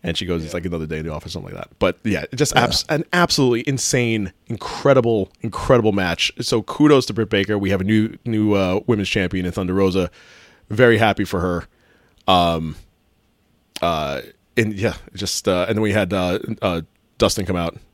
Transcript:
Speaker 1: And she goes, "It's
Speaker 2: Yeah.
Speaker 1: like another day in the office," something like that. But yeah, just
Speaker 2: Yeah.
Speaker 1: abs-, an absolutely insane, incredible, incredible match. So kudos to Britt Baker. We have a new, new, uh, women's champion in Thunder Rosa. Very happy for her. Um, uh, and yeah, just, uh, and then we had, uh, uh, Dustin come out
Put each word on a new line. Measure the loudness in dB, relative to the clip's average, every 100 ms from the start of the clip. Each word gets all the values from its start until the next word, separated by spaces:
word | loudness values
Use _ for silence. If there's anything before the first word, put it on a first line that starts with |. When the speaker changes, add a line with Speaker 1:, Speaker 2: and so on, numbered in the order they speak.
Speaker 1:
And | -4 -6
she | -4
goes, | -4
"It's | -4
Speaker 2:
Yeah. | -6
Speaker 1:
like | -6
another | -6 -6
day | -6
in | -6
the |
office," | -8 -10
something | -12 -12
like | -12
that. | -14 _
But | -2 0
yeah, | -4 -4 -4
just | -2 2 2
Speaker 2:
Yeah. |
Speaker 1:
abs-, | 2 0 -2
an | -4 -2
absolutely | 0 0 2 2 2 -2
insane, | -4 -2 0 0 -2 -4 _ _
incredible, | -10 -10 -2 4 4 4 0 -2 _
incredible | -10 -8 2 4 4
match. | 2 -2 -2 -4 -4
So | -2 -2
kudos | -4 2 6 6 4
to |
Britt | -4 0
Baker. | 0 0 0
We | 0
have | 0
a |
new, | 2 2 2 -4
new, | -4 0 2
uh, | 2 2 0 0
women's | 0 0
champion | -2 -2 -2 -4
in |
Thunder | -4 -2
Rosa. | 2 2 2 -2 -6 -20 -20 -20 _ _
Very | 2 4 6
happy | 4 2
for | -2 -2
her. | 0 -2 -6 _ _ _ _ _ 2
Um, | 2 4 0 -4 -10 -20 _ _ _ _ _ _ _ _ -6
uh, | -4 -2 -4 -6 -10 _ _ -2
and | -2
yeah, | -2 -4 -4 -16
just, | -10 -8 -4 -2
uh, | 0 0
and | 0
then |
we | 0
had, | 0 0
uh, | 0 0 -2 -6 -4
uh, | -2 -4 -8 _ _ _
Dustin | 0 0 -4
come | -4
out | -4 -8 -20